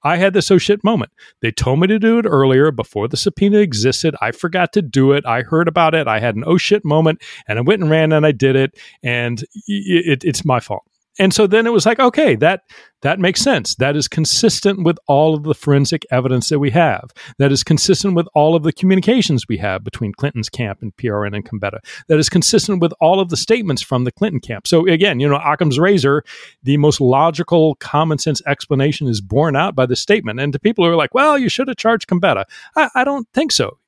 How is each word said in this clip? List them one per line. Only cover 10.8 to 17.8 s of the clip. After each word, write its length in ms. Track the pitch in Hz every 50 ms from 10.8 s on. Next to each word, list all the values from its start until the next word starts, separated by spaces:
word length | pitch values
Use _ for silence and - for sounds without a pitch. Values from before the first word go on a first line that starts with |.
| _ _ _ _ _ _ _ -
And 120 | 190 190
so 140 | - - 214
then 220 | 190 202 220 226
it 40 | 233
was 140 | 233 202 147
like, 140 | 220 233 -
"Okay, 360 | 269 247 - - 311 240 127
that, 260 | 107 139 165 196 - _ _ - - - _ _ _ -
that 160 | 139 165 196
makes 200 | 180 185 190 -
sense. 360 | - 277 254 151 107 - -
That 200 | - 131 139 147
is 120 | 151 139
consistent 760 | - - 160 156 - - - - 220 - - - 202 196 196
with 160 | 170 170 170 - _
all 280 | - 220 143 156 160 160
of 80 | 151 147
the 100 | 156 143
forensic 540 | - - 147 143 139 143 - 175 151 - -
evidence 400 | 127 127 127 131 127 123 - -
that 80 | 156
we 140 | 143 143 135
have. 400 | 113 170 170 147 107 - - - _ - - - -
That 140 | - 139 139
is 120 | 139 131 -
consistent 520 | - 156 147